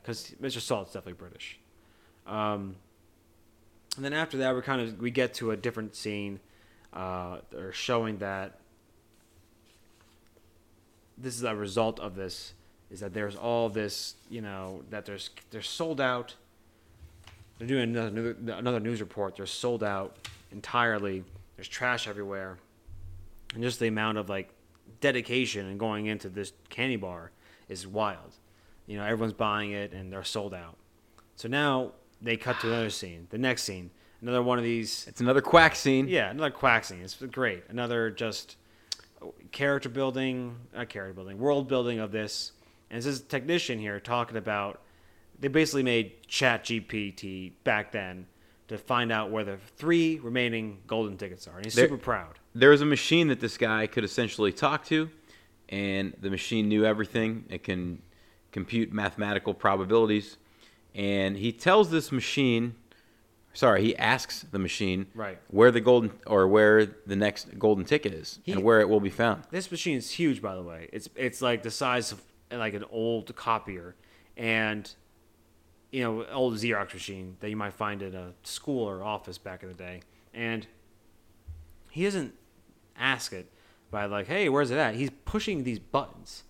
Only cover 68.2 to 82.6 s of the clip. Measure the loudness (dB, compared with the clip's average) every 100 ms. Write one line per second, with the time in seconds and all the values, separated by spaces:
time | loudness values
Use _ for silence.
68.2 | -12 -12 -6 2 6 8 8 6 4 2
69.2 | 2 0 -4 -8 -6 -4 -2 -2 -4 0
70.2 | 0 0 -4 -8 -10 -12 -12 -12 -12 -6
71.2 | -6 0 0 0 -2 -2 0 0 -2 -8
72.2 | -16 _ -12 -6 -4 -4 -6 -2 0 -2
73.2 | -4 -6 0 0 -2 -10 -12 -18 -20 -20
74.2 | -20 -6 0 2 0 -2 -8 -16 _ _
75.2 | _ _ _ _ _ _ _ -4 -2 -2
76.2 | -4 0 0 2 0 0 -2 -8 -10 -10
77.2 | -12 -10 -6 -4 -6 -4 -4 -4 -8 -10
78.2 | -12 -14 -14 -10 -4 -2 -2 -4 -4 -6
79.2 | -8 -14 -14 -14 -14 -14 -14 -14 -18 _
80.2 | _ -6 -4 -4 -6 -18 _ _ _ _
81.2 | _ _ -18 -18 -18 -20 -12 -2 -2 0
82.2 | -4 -8 _ _